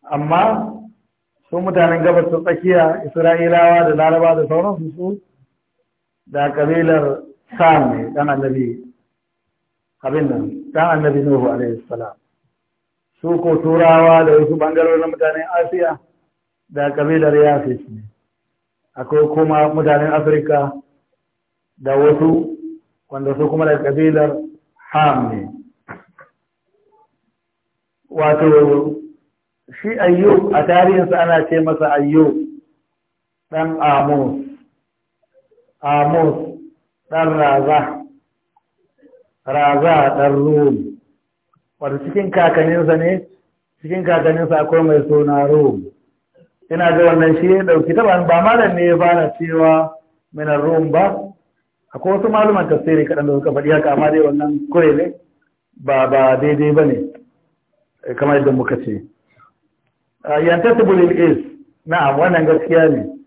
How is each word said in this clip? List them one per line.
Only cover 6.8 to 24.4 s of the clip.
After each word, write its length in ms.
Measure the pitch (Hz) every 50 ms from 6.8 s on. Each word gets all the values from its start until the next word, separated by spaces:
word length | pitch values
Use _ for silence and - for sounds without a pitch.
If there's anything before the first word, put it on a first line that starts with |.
| 165 165 160 156 143 143 139 - - - - _ _ _ -
Sam 400 | - 175 160 156 147 131 120 113
ne, 120 | 113 113 113 -
ɗan 160 | 143 147 147
annabi, 540 | 139 135 135 135 131 131 127 117 117 - - - _ _ _ _ _ _ _ _ _ _ _ _ _ _ _ _ _ _ _ _ _ _ -
abin 240 | 131 139 156 147 135
nan, 200 | - - - - - - - - -
ɗan 160 | 156 160 170
annabi 300 | 160 151 151 147 139 143
Nuhu 260 | 139 143 139 127 123 120
alaihi 360 | 120 120 123 117 113 113 -
salam. 260 | _ 123 113 113 107 - _ _ _ _ _ _ _ _ _ _ _ _ _ _ _ _ _ _ _ _ _
Su 160 | - 165 175 165
ko 160 | 175 170 156
Turawa 680 | 156 - 160 160 170 165 165 160 165 165 165 165 160 160
da 60 | 156
wasu 240 | 151 151 151 151 156
ɓangarori 420 | 156 151 156 165 165 160 165 165 160
na 60 | 160
mutanen 380 | 160 160 160 160 156 156 156 160 180 180 170
Asiya 380 | 170 170 180 180 170 165 156 143 _ _ _ _ _ _ _ _ _ _ _ _ _ _
da 220 | - 143 143 147
kabilar 420 | 143 147 147 151 160 160 160 151 147
Yafis 460 | 147 147 147 147 131 - 131 123 - - -
ne. 120 | 110 107 - - _ _ _ _ _ _ _ _ _ _ _ _ _ _ _ _ _
Akwai 320 | 127 131 - 151 151 151 151 151
kuma 360 | 156 160 156 156 151 151 151 151
mutanen 400 | 156 147 151 147 143 151 156 151
Afirka 600 | 156 143 156 156 147 147 151 147 143 139 139 - - _ _ _ _ _ _ _ _ _ _ _ _ _ _ _ _ _ _ _
da 180 | _ 135 135 139
wasu 640 | 139 147 147 147 151 156 160 - - - - - - - - - - _ _ _ _ _ _
wanda 260 | 139 135 139 139 139
su 100 | 139 151 147
kuma 160 | 156 156 160
da 120 | 156 151
kabilar 600 | 143 - 143 135 151 156 156 156 156 151 151 - -